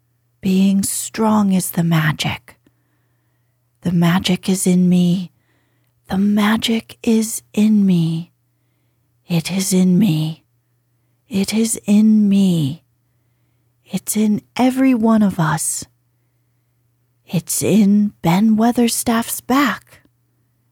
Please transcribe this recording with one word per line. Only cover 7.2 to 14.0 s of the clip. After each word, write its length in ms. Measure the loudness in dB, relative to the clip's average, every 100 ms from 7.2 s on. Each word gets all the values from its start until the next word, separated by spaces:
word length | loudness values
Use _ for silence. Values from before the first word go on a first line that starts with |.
| -2 -8 -8
in 340 | 0 2 4 2
me. 460 | 2 0 -4 -10 _ _ _ _ _ _ _ _ _ -6
It 240 | -4 -4
is 220 | -6 -2
in 260 | 2 2 4
me. 440 | 2 0 -4 -8 _ _ _ _ _ _ _ _ _
It 260 | -4 -2
is 260 | -2 -2 -4 0
in 420 | 4 4 4 2
me. 560 | 2 2 0 -2 -6 _ _ _ _ _ _ _ _ _ _ _
It's 320 | -10